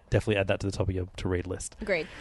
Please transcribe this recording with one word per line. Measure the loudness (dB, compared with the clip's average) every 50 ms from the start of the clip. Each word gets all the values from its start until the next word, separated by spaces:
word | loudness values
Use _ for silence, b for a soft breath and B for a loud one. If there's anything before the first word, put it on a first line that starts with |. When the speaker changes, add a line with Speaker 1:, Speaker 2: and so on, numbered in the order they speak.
| 2 2
Speaker 1:
definitely | 2 2 4 4 4 4
add | 4 2
that | 2 0
to | 0
the | 0 0
top | 0 0 0
of | 0
your | -2 -2 -4 -6 -4
to-read | -2 0 0 0 0
list. | -2 -4 -6 -6 -10 -10 -8
Speaker 2:
Agreed. | -4 -2 -2 -2 -2 B B B